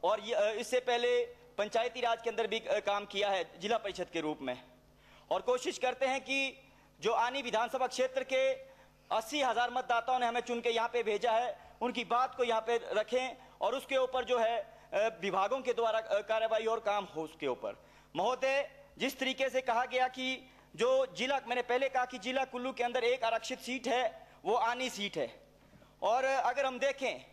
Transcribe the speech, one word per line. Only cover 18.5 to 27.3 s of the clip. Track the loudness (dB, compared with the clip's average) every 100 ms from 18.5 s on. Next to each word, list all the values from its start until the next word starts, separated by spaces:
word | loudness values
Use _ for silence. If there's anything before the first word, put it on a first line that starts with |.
| 0 -2 -10 -20 -4
जिस | -4 -2
तरीके | -4 0 0
से | 0
कहा | 0 0 0
गया | 0 0
कि | -2 -4 -4 -10 -20 -20 -2
जो | 2 4 2
जिला, | -2 -2 -2 0
मैंने | -4
पहले | 2 2 2
कहा | 0 -2
कि | -4
जिला | -2 -2 -2
कुल्लू | -4 -6
के | -2
अंदर | -2 2
एक | 2 2
आरक्षित | 0 0 -2 -8
सीट | -6 -6 0
है, | 0 0 -4 -20 -8 0
वो |
आनी | 2 2 0 -4
सीट | -4 -6 -4
है। | -6 -6 -20 -20 -20 -20 -20 _
और | 0 2
अगर | 2 2 2 2 0
हम | 0
देखें | -2 0 -4 -4 -12